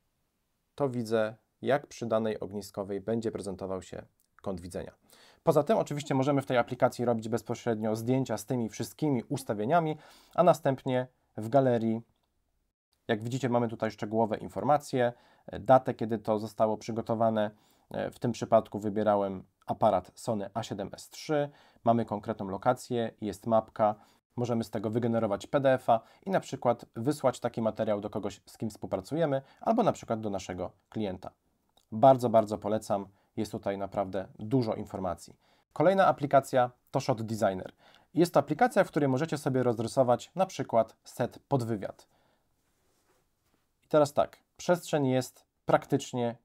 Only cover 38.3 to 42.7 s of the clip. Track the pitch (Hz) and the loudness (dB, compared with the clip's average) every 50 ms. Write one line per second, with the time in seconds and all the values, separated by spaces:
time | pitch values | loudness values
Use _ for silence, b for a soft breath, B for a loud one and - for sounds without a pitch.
38.3 | - 160 - - 151 - 240 247 - 208 180 - - 165 147 135 131 127 160 160 | 4 2 2 2 2 2 2 2 4 4 2 2 2 0 2 2 2 0 0 -2
39.3 | 160 143 - 147 131 131 123 123 117 107 113 110 - 139 131 120 123 120 - - | -4 -4 -2 0 2 2 2 2 2 0 -2 -2 2 2 4 4 4 2 0 -4
40.3 | - 170 190 185 - - 127 - - 117 110 - - _ _ - - - 123 113 | -4 -2 -2 -2 -4 -6 -6 0 2 2 2 2 -2 _ _ -12 -6 -4 -4 -4
41.3 | - - _ - 139 139 117 113 113 101 95 - - _ - _ _ _ _ _ | -6 -10 _ -2 -2 -2 0 -2 -4 -4 -6 -8 -12 _ -20 _ _ _ _ _
42.3 | _ _ _ _ _ _ _ _ | _ _ _ _ _ _ _ _